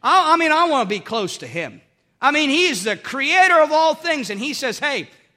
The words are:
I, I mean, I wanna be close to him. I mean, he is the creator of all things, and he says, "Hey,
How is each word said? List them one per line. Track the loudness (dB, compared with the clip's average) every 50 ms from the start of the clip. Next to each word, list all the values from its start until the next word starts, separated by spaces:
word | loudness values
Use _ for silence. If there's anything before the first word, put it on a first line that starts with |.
I, | 0 2 2 2 4 4 2
I | 2
mean, | 4 2 2
I | 2 2 2
wanna | 2 0 0
be | -2 -4 -6
close | -6 -6 -6 -4 -4 -4 -8 -10
to | -14 -10
him. | -8 -8 -8 -8 -12 -16 _ _ _ _ _ _ _ _
I | 0 0
mean, | 2 2 0 0
he | 2 2 0
is | 0 0 -2 -4
the | -4 -4
creator | -4 -6 -10 -8 -6 -2 0 4 4 4 6 6 4
of | 4 4
all | 4 2 2 2 0
things, | -2 -2 -4 -4 -4 -4 -8
and | -8 -8
he | -6 -8 -8
says, | -6 -6 -6 -6 -4
"Hey, | -4 -4 -4 -4 -8 -10 _ _ _ _ _